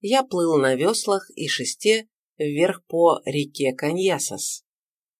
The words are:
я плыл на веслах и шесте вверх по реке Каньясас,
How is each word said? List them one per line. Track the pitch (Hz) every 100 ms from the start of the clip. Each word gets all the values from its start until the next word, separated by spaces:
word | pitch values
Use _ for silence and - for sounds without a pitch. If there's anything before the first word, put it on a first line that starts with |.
я | 202 262
плыл | 262 180 170 156
на | 131 131
веслах | 175 226 214 196 -
и | - 151
шесте | - 123 - 208 220 220 _ _ -
вверх | 151 147 185 190 _
по | 165 170 - -
реке | 147 143 - 135
Каньясас, | 131 147 175 190 147 - 101 - - _ _ _ _ _